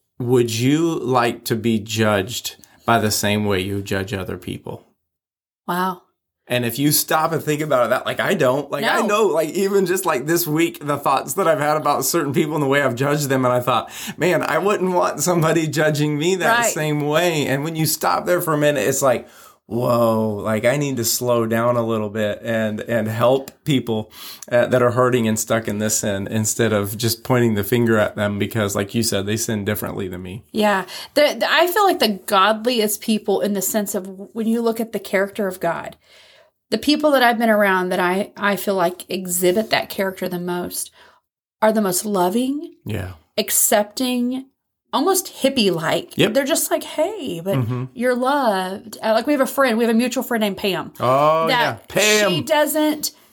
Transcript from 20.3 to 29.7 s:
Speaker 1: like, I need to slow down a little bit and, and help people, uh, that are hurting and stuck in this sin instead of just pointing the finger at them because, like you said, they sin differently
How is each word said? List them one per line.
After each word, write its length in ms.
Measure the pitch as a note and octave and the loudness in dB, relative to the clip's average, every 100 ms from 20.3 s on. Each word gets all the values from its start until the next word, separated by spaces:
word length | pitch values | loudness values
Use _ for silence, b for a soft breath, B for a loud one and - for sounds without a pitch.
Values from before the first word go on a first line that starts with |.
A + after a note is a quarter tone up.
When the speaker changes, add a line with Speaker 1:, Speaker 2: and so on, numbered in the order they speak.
| G#2 | -2
Speaker 1:
like, 200 | F#2+ A2 | -2 0
I 120 | A#2 C#3+ | 2 0
need 220 | C#3+ B2+ | -2 -2
to 60 | |
slow 420 | A#2 - B2 A#2+ A2+ | -2 -2 0 2 2
down 300 | A2+ A#2+ A#2+ | 0 2 0
a 80 | |
little 260 | A2+ A2+ G#2+ | 0 -2 -2
bit 300 | G#2+ G#2 G2+ | -2 -2 -4
and, 360 | A#2 A2+ A2 G#2+ | -4 -2 -2 -4
and 260 | - A#2 G#2+ | -4 -2 -2
help 420 | A2 A#2+ C3+ C3+ - | 2 2 2 -2 -10
people, 480 | - B2+ A#2 A2 A2 B B B - | -2 -2 0 -4 -6 B B B -2
uh, 140 | A#2+ A#2 | 0 2
that 140 | B2+ | 2
are 120 | A#2+ | 2
hurting 340 | A2+ B2+ B2 A2+ | 4 2 2 2
and 100 | A2 | 0
stuck 300 | - A2+ A2 | 0 -2 -2
in 120 | G#2 | -4
this 180 | G#2+ G#2 | -2 -2
sin 300 | G#2+ G2 G2 | -2 -4 -2
instead 420 | A2 G#2+ - A2+ | -2 -2 0 0
of 240 | G#2 G2+ G#2+ | 2 -2 -2
just 280 | A#2 - | -4 -4
pointing 300 | - B2+ A#2 | 0 2 4
the 100 | G#2 | 2
finger 340 | G2+ A#2+ A#2 A2 | 0 0 2 4
at 160 | G#2 | 2
them 240 | - G#2 G2+ | 0 -4 -2
because, 380 | G2+ A2+ G2+ G#2 | -2 0 -2 -2
like 180 | G2+ | -2
you 80 | A#2 | -2
said, 240 | A2 G2+ G2 | 0 -2 -2
they 100 | A2 | -4
sin 280 | - A2 | -2 -4
differently 420 | G2+ | -2